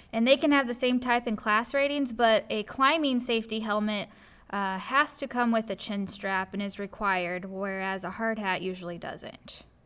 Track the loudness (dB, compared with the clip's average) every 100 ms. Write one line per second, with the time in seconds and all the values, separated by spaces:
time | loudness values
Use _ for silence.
0 | -6 2 6 6 6 4 4 0 2 2
1 | 2 2 0 -2 2 2 2 2 2 2
2 | -2 2 4 4 2 -4 -4 2 4 4
3 | 2 0 0 -2 -2 -4 -2 0 0 -2
4 | -6 -12 -20 -20 -8 -4 -2 -4 0 2
5 | 2 0 -4 0 2 2 0 -6 -6 -6
6 | -6 -6 -4 -2 -2 -6 -6 -6 -10 -4
7 | 0 0 0 -4 -6 -6 -4 -4 -4 -4
8 | -6 -4 -2 -2 -2 -2 -4 -6 -8 -8
9 | -10 -10 -12 -16 -16 -18 -20 _